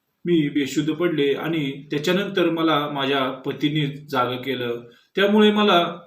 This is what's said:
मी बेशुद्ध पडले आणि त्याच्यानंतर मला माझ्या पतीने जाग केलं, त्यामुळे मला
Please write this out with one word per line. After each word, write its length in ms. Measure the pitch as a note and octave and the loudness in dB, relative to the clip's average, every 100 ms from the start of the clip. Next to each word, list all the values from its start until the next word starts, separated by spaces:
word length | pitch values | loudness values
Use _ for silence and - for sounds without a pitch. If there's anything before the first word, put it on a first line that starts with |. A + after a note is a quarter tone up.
| _ _ | _ _
मी 240 | F3 E3 C#3+ | 0 2 2
बेशुद्ध 440 | D3 C3 D#3 D3+ | 0 -2 -2 -2
पडले 400 | D#3 F3 D3+ C#3+ | 0 0 2 0
आणि 500 | C3 D3+ E3 C#3 C#3 - | 0 -2 -4 -4 -6 -6
त्याच्यानंतर 600 | D3 F3+ F3+ G3 F#3 E3 | -4 0 0 0 0 0
मला 380 | E3 D#3+ D3 D3 | 0 0 0 -2
माझ्या 420 | C#3+ C3+ C#3 C3 | -4 -2 0 -2
पतीने 560 | C3 C#3+ B2+ D3+ D3+ C#3 | -4 -8 -2 -2 0 -2
जाग 480 | - - C3 B2 | -6 -6 -2 -2
केलं, 480 | B2+ C3 B2 A#2+ A#2 - - _ - | -4 -6 -4 -4 -6 -10 -20 _ 0
त्यामुळे 360 | G3+ G#3+ G#3+ | 4 6 6
मला 480 | G#3 G#3 F3 E3+ - | 6 4 4 2 -4